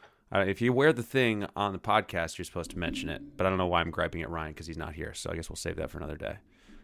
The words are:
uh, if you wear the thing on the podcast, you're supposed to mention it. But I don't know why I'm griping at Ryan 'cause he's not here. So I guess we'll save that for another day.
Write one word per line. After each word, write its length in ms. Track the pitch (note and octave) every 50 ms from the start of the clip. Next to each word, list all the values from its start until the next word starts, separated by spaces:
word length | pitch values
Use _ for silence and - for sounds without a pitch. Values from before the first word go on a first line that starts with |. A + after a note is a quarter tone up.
| - - _ _ _ - -
uh, 60 | G2
if 200 | F#2+ G2 F#2+ -
you 120 | A2+ B2
wear 200 | B2 C3 C#3+ D#3+
the 120 | C#3 A#2+ A#2
thing 420 | - - C3 B2+ A#2 G#2+ G#2 G2+ - -
on 180 | - G2+ G2+
the 60 | F#2+ F2
podcast, 580 | - A2 G#2 A2 G2 - - E2+ E2 E2 -
you're 80 | - E2+
supposed 280 | - - E2+ E2 -
to 60 | - F2
mention 300 | E2+ - - - E2+ D#2+
it. 280 | D#2 - - - -
But 100 | - F#2
I 20 | F#2+
don't 100 | F#2+ F#2
know 100 | F#2 F2
why 120 | F2 E2+
I'm 120 | E2 E2+
griping 300 | E2 E2+ E2 D#2+ F2 E2+
at 80 | - -
Ryan 240 | E2+ E2 D#2 D#2 D2+
'cause 120 | - D#2
he's 100 | E2 D#2
not 180 | D#2+ - D#2+ D#2
here. 200 | D#2+ D#2+ - -
So 160 | - - -
I 60 | E2+
guess 120 | E2 E2 -
we'll 80 | -
save 200 | - - E2+ E2
that 140 | D#2+ D#2 -
for 80 | - D#2+
another 180 | D#2 D2+ D#2
day. 220 | D2+ - - - - - _ _ _ _ - - -